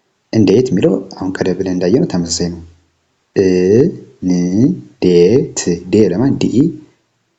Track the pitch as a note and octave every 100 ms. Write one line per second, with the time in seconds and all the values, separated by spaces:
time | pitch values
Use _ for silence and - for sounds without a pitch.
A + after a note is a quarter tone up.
0 | _ _ - A2+ F#2+ G2+ B2+ F#2 D#3 F#3+
1 | - - F#2 F#2+ F#2 F2+ F#2+ F2+ F2+ B2
2 | F3 F2+ E2+ - F2 E2+ - _ _ _
3 | _ _ _ - F#2+ F2+ F#2 A2 D#3 -
4 | - - F2+ F2+ F2 G2 C#3+ - - -
5 | F2+ F2 F2 B2+ D#3 - - E2+ - G#2+
6 | G2+ F2 C3+ - - A2 E3 - - _
7 | _ _ _